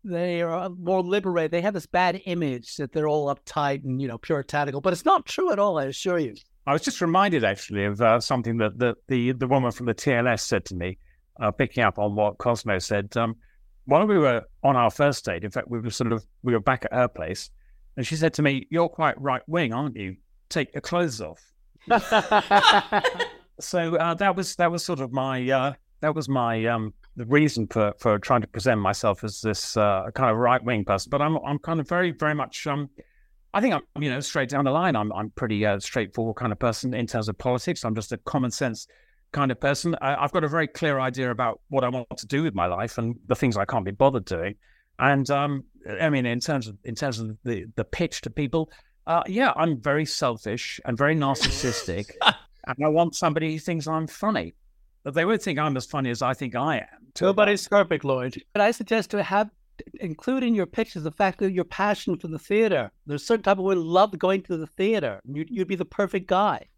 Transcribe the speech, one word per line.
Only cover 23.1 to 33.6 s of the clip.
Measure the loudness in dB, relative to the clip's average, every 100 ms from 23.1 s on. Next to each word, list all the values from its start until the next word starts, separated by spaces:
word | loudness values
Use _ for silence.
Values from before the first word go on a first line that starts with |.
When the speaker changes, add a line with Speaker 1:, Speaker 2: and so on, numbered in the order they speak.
| -2 -8 -8 _ -16
Speaker 2:
So, | -4 -2 0 0
uh, | 0
that | 2 0
was, | 0 -4 2
that | 2
was | 2
sort | -4 -4
of | -2
my, | -2 -2 -2 2
uh, | 2 2 -4 _ _
that | -2
was | -2 0
my, | 0 2 2 0
um, | 0 -2 -8 -18 -12
the | 2
reason | 4 4 2 -2
for, | 2 2 2
for | 2 2
trying | 2 2
to | 2
present | -2 2 2
myself | 2 2 0 0
as | -4 -4
this, | -4 -2 -2 2
uh, | 4 2 -2
kind | 0 2
of | 4
right-wing | 4 2 2 -2
person. | 0 0 0
But | 0
I'm, | 0 0 -2
I'm | -6
kind | -2 -4
of | 0
very, | 0 0
very | 0 -2
much, | -2 -4 -6 -4
um, | -4 -6 -12 -20 _ _ _ _
I | 0